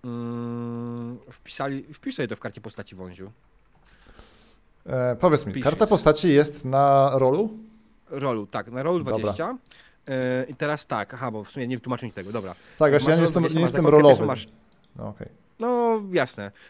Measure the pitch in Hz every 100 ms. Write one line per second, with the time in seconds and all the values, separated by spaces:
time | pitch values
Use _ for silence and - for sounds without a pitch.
0 | 123 120 117 120 120 120 120 117 120 120
1 | 117 123 - - - - 139 139 135 151
2 | - 254 120 113 120 110 107 - 101 92
3 | 92 90 95 117 _ _ _ _ _ _
4 | _ - - _ _ _ _ _ - 127
5 | 127 117 180 147 123 135 131 170 220 208
6 | 156 151 180 143 147 - 131 135 143 139
7 | 135 135 131 147 220 - - _ _ _
8 | _ 139 139 113 101 113 107 123 143 175
9 | 151 110 107 98 170 254 _ - _ _
10 | - 131 127 127 127 127 147 151 - 117
11 | 101 120 127 107 101 143 120 127 123 123
12 | 117 101 92 113 95 87 - - 151 139
13 | 131 165 165 170 165 160 170 123 156 151
14 | 147 127 143 127 - _ _ _ _ -
15 | 107 104 - _ _ _ 233 247 233 220
16 | 202 175 131 - 101 _ -